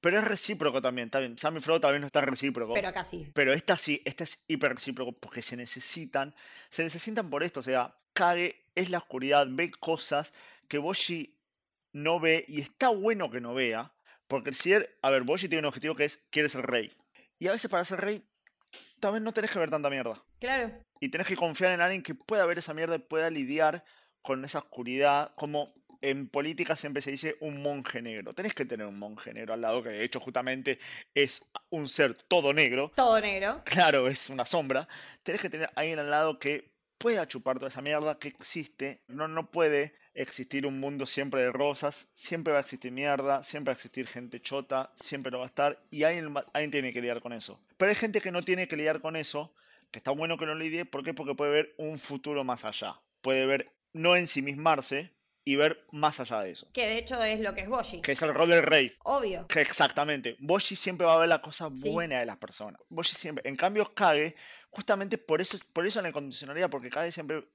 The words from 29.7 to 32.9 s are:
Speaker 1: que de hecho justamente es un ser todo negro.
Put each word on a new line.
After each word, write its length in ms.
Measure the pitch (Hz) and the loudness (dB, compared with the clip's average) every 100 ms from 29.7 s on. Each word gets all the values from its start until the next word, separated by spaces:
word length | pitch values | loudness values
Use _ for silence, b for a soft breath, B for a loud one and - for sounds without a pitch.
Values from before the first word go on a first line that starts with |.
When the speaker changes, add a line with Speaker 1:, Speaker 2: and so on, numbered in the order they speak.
| 117 | 0
Speaker 1:
que 60 | 117 | -2
de 140 | 107 | -4
hecho 160 | 117 131 | -4 -4
justamente 600 | - 127 127 131 131 127 B B B | -4 -4 -2 -2 -2 -2 B B B
es 300 | - 139 - _ - _ | 2 2 0 _ -16 _
un 180 | 165 143 | -6 -4
ser 280 | - 143 113 | 2 2 2
todo 360 | _ 180 139 | _ 4 4
negro. 400 | 143 143 127 147 | 4 4 4 0